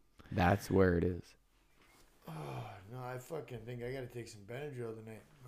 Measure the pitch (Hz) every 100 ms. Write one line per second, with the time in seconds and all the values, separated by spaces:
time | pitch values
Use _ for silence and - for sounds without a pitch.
0 | _ - - 92 90 98 - 95 92 87
1 | 87 87 - - _ _ _ _ - -
2 | - _ - 156 143 127 110 101 98 127
3 | 123 127 123 156 - 117 113 123 123 135
4 | 120 123 107 104 101 123 151 123 113 110
5 | 110 107 - -